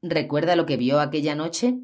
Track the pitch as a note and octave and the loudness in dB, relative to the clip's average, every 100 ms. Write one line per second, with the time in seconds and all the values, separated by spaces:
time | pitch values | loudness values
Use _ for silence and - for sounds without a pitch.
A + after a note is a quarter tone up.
0 | F3 E3 B2+ C#3+ E3 E3+ E3 C3 B2 D3 | -2 -2 0 0 2 2 2 0 2 2
1 | D3 D3+ D3+ D3 E3 - B3 B3+ | 2 0 -2 -2 -6 0 0 0